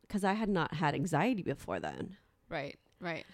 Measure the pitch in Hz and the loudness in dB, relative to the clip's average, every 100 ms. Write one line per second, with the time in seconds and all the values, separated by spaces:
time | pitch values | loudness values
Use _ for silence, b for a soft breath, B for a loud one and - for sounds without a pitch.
0 | - 202 190 208 214 185 151 151 151 139 | -6 0 2 2 2 2 2 2 2 2
1 | 160 151 - 196 - 139 - 92 78 65 | 2 4 4 2 -2 -4 -2 -4 -4 -6
2 | - 185 _ _ - 160 139 - _ - | -8 -10 _ _ -8 -6 -6 -10 _ -10
3 | 175 160 - | -6 -6 -8